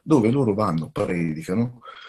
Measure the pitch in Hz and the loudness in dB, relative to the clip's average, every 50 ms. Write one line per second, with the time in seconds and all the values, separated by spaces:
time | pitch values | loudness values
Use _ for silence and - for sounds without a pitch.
0 | - - 156 135 104 110 120 143 131 110 98 104 107 95 80 82 78 76 - - | -2 2 4 4 4 4 2 2 2 2 2 2 0 0 0 -2 -4 -4 -4 -4
1 | 101 - 90 85 82 80 78 78 80 - 92 110 120 123 120 - - - - - | -2 -2 -2 -2 -2 -2 -4 -6 -6 -4 -2 -2 -2 -2 -4 -10 -20 -20 -20 -20
2 | - | -20